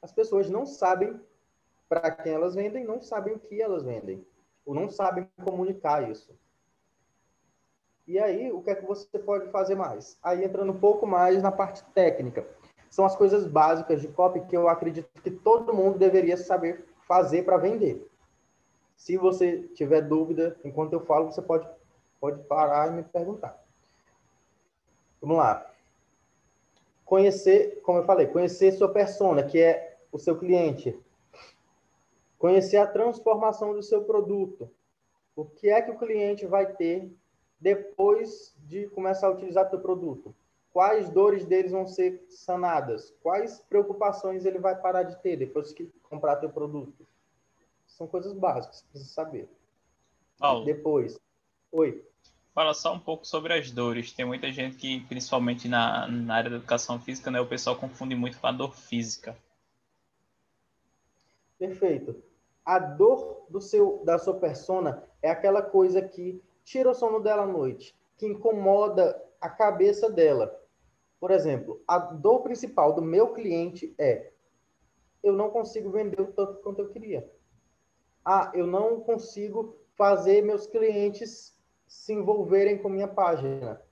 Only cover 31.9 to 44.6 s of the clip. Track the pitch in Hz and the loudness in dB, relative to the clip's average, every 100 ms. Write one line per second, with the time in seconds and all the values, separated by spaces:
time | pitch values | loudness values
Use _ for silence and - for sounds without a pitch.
31.9 | _ _ _ _ _ 170 190 190 202 208 | _ _ _ _ _ 4 4 4 2 4
32.9 | 196 233 233 - 214 220 214 208 208 202 | 2 -2 0 0 2 0 -2 -6 -6 -2
33.9 | 214 208 214 185 202 185 - 117 _ _ | -2 2 0 0 -2 -4 -8 -18 _ _
34.9 | _ _ _ _ - 151 - 208 214 233 | _ _ _ _ -14 -14 -2 2 2 0
35.9 | 226 233 220 202 202 196 196 190 196 170 | -8 -4 -2 -2 -4 -2 0 -2 -2 -4
36.9 | 180 190 - _ _ _ _ 170 202 - | -4 -8 -20 _ _ _ _ 0 0 -2
37.9 | - 202 220 226 - - _ 147 175 202 | 0 2 4 0 -12 -20 _ -14 -10 -10
38.9 | - 190 190 196 190 190 175 190 185 - | -6 -2 0 0 0 -2 0 2 0 -4
39.9 | 180 170 127 - - _ _ _ 180 196 | -4 -4 -8 -14 -20 _ _ _ 0 2
40.9 | 220 180 170 208 202 170 185 180 190 190 | 2 0 4 4 4 0 0 0 -4 -6
41.9 | 185 180 185 - - - 180 180 160 127 | -2 -2 -2 -16 -20 -6 -4 0 -2 -2
42.9 | 110 - _ 165 190 226 - _ 202 202 | -8 -10 _ -4 -2 -4 -10 _ 0 0
43.9 | 202 208 196 190 190 190 185 | -2 -2 -2 -6 -4 -4 -2